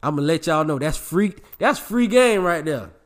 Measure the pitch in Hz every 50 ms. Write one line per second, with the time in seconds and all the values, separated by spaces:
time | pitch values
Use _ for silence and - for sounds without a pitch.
0 | - 147 151 143 143 147 165 160 - 170 160 156 151 156 151 135 143 156 147 -
1 | - - 156 175 208 202 180 - - - - - - 240 294 - - - 196 240
2 | 240 220 202 247 254 247 220 196 185 175 175 165 147 160 151 127 101 85 - _
3 | _